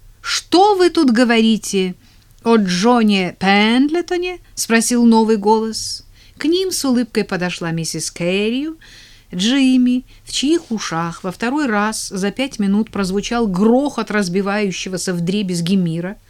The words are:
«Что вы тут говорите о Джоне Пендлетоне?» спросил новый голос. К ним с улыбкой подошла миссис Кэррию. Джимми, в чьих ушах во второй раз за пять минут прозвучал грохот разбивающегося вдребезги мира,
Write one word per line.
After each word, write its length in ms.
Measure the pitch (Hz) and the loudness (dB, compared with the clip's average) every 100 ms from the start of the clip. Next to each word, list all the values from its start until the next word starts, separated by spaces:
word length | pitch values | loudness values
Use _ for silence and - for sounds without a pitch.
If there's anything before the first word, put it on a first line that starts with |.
| - - | -20 -16
«Что 560 | - - - 330 415 381 | -8 -8 0 4 4 4
вы 140 | 349 | 2
тут 220 | 339 277 | 2 2
говорите 840 | 226 240 226 226 214 - 196 185 - _ _ _ _ | 4 4 4 4 2 -2 -4 -4 -6 _ _ _ _
о 140 | 233 233 | 2 2
Джоне 800 | 185 180 233 240 214 196 180 - | 2 0 2 4 4 2 0 -2
Пендлетоне?» 1000 | 196 202 214 247 294 339 349 359 359 359 - | 2 4 4 2 2 0 -2 -4 -4 -8 -12
спросил 520 | - - 226 - 240 233 | -8 0 0 2 2 4
новый 320 | 226 220 220 | 4 4 2
голос. 640 | 202 220 220 220 - - - - - - | 2 2 0 -8 -10 -12 -16 -20 -20 -6
К 60 | |
ним 300 | 302 359 381 | -2 0 -2
с 100 | - | -2
улыбкой 400 | 269 247 233 220 | 0 0 0 -2
подошла 480 | 202 185 180 - 170 | -2 -2 -4 -6 -6
миссис 400 | 165 156 156 - | -4 -4 -6 -8
Кэррию. 640 | - 175 190 214 254 311 320 - - - - - | -6 -2 0 -2 -2 -6 -10 -18 -20 -20 -20 -12
Джимми, 720 | 180 214 277 262 254 247 247 - - | -2 0 2 4 4 2 0 -6 -20
в 80 | - | -12
чьих 400 | - 269 330 - | -4 0 0 -2
ушах 520 | 220 - 165 170 - | -8 -6 -4 -6 -6
во 80 | 185 | -10
второй 360 | 175 233 294 277 | -6 -4 -2 0
раз 400 | 208 214 220 - | 0 -2 -4 -8
за 220 | 196 202 | -4 -4
пять 260 | 202 277 - | -4 -6 -2
минут 320 | 196 202 220 | 0 0 0
прозвучал 580 | 202 185 202 202 240 220 | -4 -2 -2 -2 -2 0
грохот 600 | 180 220 247 285 240 214 | 2 4 4 2 -4 -4
разбивающегося 1040 | 208 180 190 196 208 202 175 190 180 190 | -2 -2 -2 -2 -2 -4 -4 -8 -6 -4
вдребезги 600 | 175 170 208 190 175 170 196 | -4 -2 -2 -2 -2 0 0
мира, 420 | 170 165 180 214 | 0 -4 -8 -12